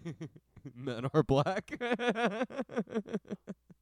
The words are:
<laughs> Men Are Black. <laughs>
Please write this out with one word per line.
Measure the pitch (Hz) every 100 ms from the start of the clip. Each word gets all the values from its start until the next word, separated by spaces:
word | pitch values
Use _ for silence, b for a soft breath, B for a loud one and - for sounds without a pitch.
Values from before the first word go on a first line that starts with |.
<laughs> | 170 147 165 - _ - 143
Men | 120 131 117 131
Are | 156
Black. | 151 135 147 190 - 294
<laughs> | 240 233 240 214 233 208 254 - 247 247 196 226 196 208 - 202 - 185 _ -